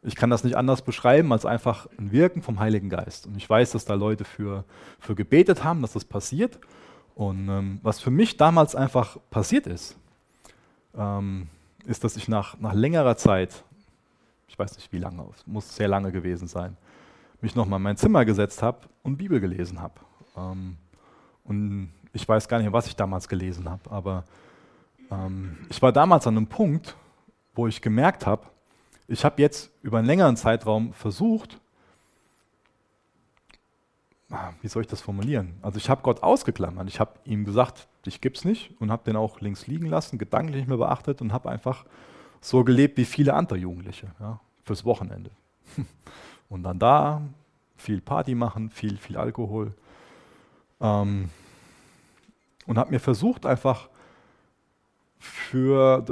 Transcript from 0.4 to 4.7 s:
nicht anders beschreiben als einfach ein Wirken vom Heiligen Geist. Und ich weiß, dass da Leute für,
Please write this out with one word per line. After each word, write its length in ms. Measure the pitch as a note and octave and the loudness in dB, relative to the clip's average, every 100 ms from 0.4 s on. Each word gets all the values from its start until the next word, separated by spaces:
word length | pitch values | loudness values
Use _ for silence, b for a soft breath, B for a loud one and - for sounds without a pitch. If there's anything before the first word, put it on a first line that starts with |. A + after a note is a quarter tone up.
nicht 120 | B2 A#2 | 0 0
anders 260 | B2+ C3 | 0 0
beschreiben 500 | - - A#2+ C#3 E3 | -2 0 6 6 6
als 120 | A2+ | 2
einfach 440 | - A2+ - A2+ - - | 0 -2 -2 -4 -8 -12
ein 140 | G2+ | -2
Wirken 280 | A2+ F3 F3+ | 4 4 2
vom 200 | - G2+ | -6 -2
Heiligen 280 | A2 G#2+ F#2+ | 0 0 -2
Geist. 380 | F2+ F2+ - - | -6 -8 -14 -14
Und 100 | G2+ | -14
ich 140 | - | 2
weiß, 220 | A2 B2 | 4 4
dass 120 | A#2+ | 0
da 100 | - | -4
Leute 300 | G2+ G#2 G#2+ | -2 -2 -2
für, 400 | G2+ - G#2 G2 G2 | -6 -8 -8 -8 -10